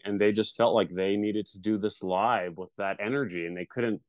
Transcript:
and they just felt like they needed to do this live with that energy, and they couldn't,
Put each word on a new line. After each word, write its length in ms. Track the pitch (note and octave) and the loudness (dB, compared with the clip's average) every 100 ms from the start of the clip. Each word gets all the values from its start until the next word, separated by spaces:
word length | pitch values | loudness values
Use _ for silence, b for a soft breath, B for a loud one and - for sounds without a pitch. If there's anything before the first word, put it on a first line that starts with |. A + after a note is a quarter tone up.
| G2+ | -2
and 160 | G2+ | 2
they 100 | G#2 | 4
just 240 | G#2+ G#2 - | 4 2 2
felt 200 | A#2 G#2+ | 4 4
like 140 | F#2+ | 2
they 280 | F2+ F#2+ G#2 | 0 0 2
needed 300 | G#2 G#2+ G2 | 0 -2 -4
to 120 | F#2+ | -6
do 180 | G#2 G#2+ | -2 0
this 260 | G#2 - | 0 -4
live 540 | F#2 F#2 A2+ A2+ F2+ E2 | -2 2 2 2 -2 -8
with 140 | F#2 - | -12 -6
that 200 | G2 F#2+ | -4 -4
energy, 480 | G#2+ C#3 A#2+ F2 E2+ | -2 -2 -2 -4 -6
and 100 | F2 | -6
they 80 | F2+ | -8
couldn't, 360 | B2+ A#2 G#2 | -2 -2 -2